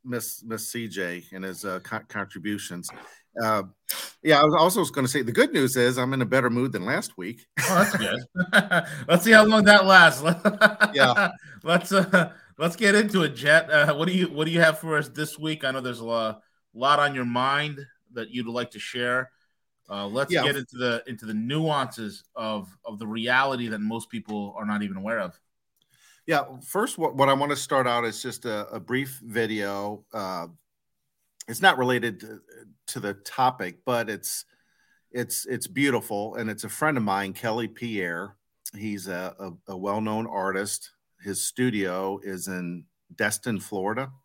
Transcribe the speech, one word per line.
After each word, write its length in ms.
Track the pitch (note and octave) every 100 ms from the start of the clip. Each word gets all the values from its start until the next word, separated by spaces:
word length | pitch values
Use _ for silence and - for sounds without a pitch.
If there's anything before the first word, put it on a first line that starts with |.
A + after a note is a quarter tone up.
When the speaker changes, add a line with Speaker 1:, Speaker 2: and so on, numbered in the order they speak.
Speaker 1:
miss, 380 | B2+ A#2+ - -
miss 280 | A2+ A2 -
C 180 | A#2+ A2+
J 360 | F#2 F2 F2 -
and 120 | F#2
his, 220 | F#2+ F2 G2+
uh, 140 | F2+
co-, 200 | - A2 -
contributions. 800 | G#2 F#2+ F#2+ G2+ G#2 - F2 - - - - _ A2+
Uh, 220 | A2 G#2+ F#2+ _ - - - -
yeah, 180 | D#3 D3
I 40 |
was 100 | D3+
also 300 | D#3+ E3+ G3 D3+
gonna 200 | - B2+
say 140 | C#3+
the 120 | A#2
good 200 | C3 D4+
news 240 | A3+ C3 C3
is 220 | A#2+ B2+
I'm 160 | B2+
in 80 | C3+
a 40 | A#2+
better 220 | C3 B2
mood 240 | A#2+ C3
than 140 | G2 F#2+
last 320 | D#3+ - -
week. 280 | F#2 B2 _ -
Speaker 2:
Oh, 140 | C3+
that's 220 | F3+ G3 -
good. 880 | F#3+ B2+ - F#3 F3+ G#3 - F3 - -
<laughs> 60 | -
Let's 140 | E3+
see 100 | A3+
how 120 | A3
long 200 | G#3+ A3
that 200 | G3+ G#3
lasts. 380 | F#3+ F#3+ E3 B2+
<laughs> 720 | D#3 F3 G#3+ G#3 G#3+ G#3 G#3
Speaker 1:
Yeah. 360 | C#3+ C3 B2 G3 - - -
Speaker 2:
Let's, 300 | D3 F3 F3+
uh, 400 | F#3+ F3+ F#3+ D#3 - _ -
let's 200 | E3 E3+
get 180 | G#3
into 280 | G#3 G#3+ F#3+
it, 120 | D3+
Jet. 360 | A#2+ C#3+ D#3+ C#3+
Uh, 240 | D3+ D3+
what 140 | D3 E3+
do 60 |
you, 140 | F#3 F3+
what 180 | C#3+ D#3+
do 40 |
you 100 | E3+
have 180 | E3 D#3
for 180 | E3 D3+
us 140 | C3
this 280 | B2 D3+ -
week? 240 | D#3 D#3
I 100 | C3+
know 100 | C3+
there's 180 | B2+ A#2+
a 60 | A#2
lot, 340 | A#2 A2 G#2+ _ _ _
lot 280 | A2 C3+ D3
on 140 | C#3+
your 120 | C3+ B2
mind 540 | A#2+ C3 C#3+ D3+ C#3 C#3 _ _
that 180 | A#2+ A2
you'd 160 | B2 A#2
like 240 | A#2+ A#2+
to 80 | G#2
share. 520 | - B2 B2 B2+ B2+ _ _ _ _ _ _
Uh, 160 | G2+ G2+
let's 240 | A#2 C#3
Speaker 1:
Yeah. 120 | E3+
Speaker 2:
get 140 | C3+ C#3
into 200 | B2+ B2
the, 260 | B2 A#2 -
into 180 | A2+
the 100 | A2
nuances 880 | G#2+ A#2 D3+ D#3+ D3 B2 A#2 G#2+ F#2+ _ B2+
of, 320 | A2 G#2+ F#2 _
of 140 | - G#2
the 80 | A2
reality 640 | A2+ A2+ B2+ C#3 B2+ A#2+
that 120 | A2
most 300 | G#2+ A2+ -
people 440 | A2+ - G#2+ G2+ G2+
are 100 | G#2+
not 160 | G#2
even 160 | G#2 F#2+
aware 200 | G2+ A2+
of. 200 | F2+ - _ _ _ _ _ _ _ _ -
Speaker 1:
Yeah, 180 | D3+ C3+ C3
first, 360 | - F#3+ A#3 -
what, 180 | D#3 C3+
what 140 | C#3
I 20 |
wanna 240 | C3+ C#3+ C3+
start 300 | - C#3 B2
out 180 | A#2+
is 160 | A#2 G#2
just 240 | B2+ A2
a, 240 | A#2+ G#2+ G#2
a 100 | -
brief 400 | F2 B2+ C3+ -
video. 800 | A#2 A2 A2 G#2+ G2+ G2+ G#2 G#2 _
Uh, 360 | G#2+ F#2+ F2+ E2+ E2 _ _ _ _ _ _ _ _ -
it's 160 | A#2+
not 160 | F#3+ C3+
related 420 | B2+ B2 A#2 F#2+
to, 200 | A2 G#2+ _ - - _ -
to 120 | C3
the 140 | G2+
topic, 640 | G2+ - - B2+ B2+ F2+ E2+ -
but 240 | A#2+ A2
it's, 340 | G#2 - - - _ _ _ _ _ _
it's, 360 | B2 B2 - -
it's 200 | B2 -
beautiful, 680 | F#2+ C#3+ A#2+ - G#2 G#2+
and 160 | A#2+ A2
it's 140 | G#2+
a 40 | G#2+
friend 300 | - D#3 C#3
of 40 |
mine, 300 | G#2 G2 G2
Kelly 340 | F#2+ A#2 A2 A2+
Pierre. 720 | A2+ A#2+ G#2 F2+ E2+ G2+ _ _ _ - G2+
He's 320 | G#2+ G2+ F#2
a, 260 | F2+ F#2 -
a, 340 | F#2+ F2 -
a 40 | F#2
well-known 500 | G2+ G#2 G#2+ A2 A2+
artist. 640 | G2 F#2+ F#2+ G#2 - - _ _ _
His 200 | G2+ F#2
studio 800 | - - B2+ G#2 F#2+ F#2 F#2+ G2
is 260 | G2 F#2 F#2+
in 360 | F#2 F2 F2 - _ _ -
Destin, 420 | G#2+ - B2+ G2+
Florida. 520 | - G2+ F#2+ A2+ C3+ -